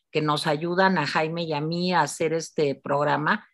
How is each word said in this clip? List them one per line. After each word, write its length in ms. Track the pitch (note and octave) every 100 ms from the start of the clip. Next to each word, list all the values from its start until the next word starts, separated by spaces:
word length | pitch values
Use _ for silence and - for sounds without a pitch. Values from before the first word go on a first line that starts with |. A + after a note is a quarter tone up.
| _
que 120 | D#3
nos 260 | D3+ D3 E3
ayudan 500 | D3 E3+ F3 F#3+ F#3
a 80 | C#3+
Jaime 380 | F3 D#3+ E3
y 100 | E3+
a 80 | D3
mí 320 | D3+ E3+ F3+
a 80 | F3
hacer 320 | D3 - E3
este 420 | E3 D#3 - D3 C3+
programa. 680 | C#3+ C#3+ D3 C#3+ D#3 G#3+ -